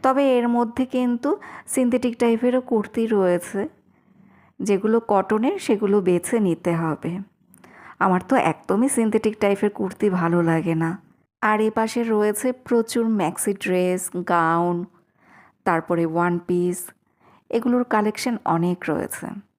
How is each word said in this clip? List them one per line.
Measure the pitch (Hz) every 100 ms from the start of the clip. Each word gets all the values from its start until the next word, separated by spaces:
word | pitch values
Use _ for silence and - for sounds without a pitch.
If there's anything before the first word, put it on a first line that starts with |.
তবে | 262 269 277 247
এর | 240 240
মধ্যে | 233 233 254 254
কিন্তু | 247 240 285 403 - - -
সিনথেটিক | - 254 247 247 226
টাইপেরও | 233 226 247 254 247
কুর্তি | 233 202 - 226 214
রয়েছে, | 185 175 175 196 262 _ _ _ _ _ - _ _ _
যেগুলো | 185 196 214 226 226
কটনের, | 202 190 214 247 392 -
সেগুলো | 214 214 208
বেছে | 185 175 175 233 202
নিতে | 160 175 170
হবে। | 165 147 160 180 196 _ _ _ - - - -
আমার | 190 185 180
তো | 269 -
একদমই | - - 196 262 -
সিনথেটিক | 220 220 214 214
টাইপের | 202 202 208 202
কুর্তি | 196 - 208 185
ভালো | 170 175 165
লাগে | 165 160 165
না। | 165 185 - _ _ _
আর | 220 214 220
এ | 220
পাশে | 220 240 233
রয়েছে | 214 208 208 254 254 -
প্রচুর | 240 226 240 226 220
ম্যাক্সি | 165 175 - 196
ড্রেস, | 202 185 180 180 - 175 175
গাউন, | 175 165 170 175 175 180 _ _ _ _ - - _ -
তারপরে | 165 160 170 165
ওয়ান | 165 175 175 175
পিস, | 180 180 175 - - _ _ _ _ _
এগুলোর | 233 233 247 247
কালেকশন | 220 208 208 254 233 - 165
অনেক | 175 180 -
রয়েছে। | 147 - - - 202 -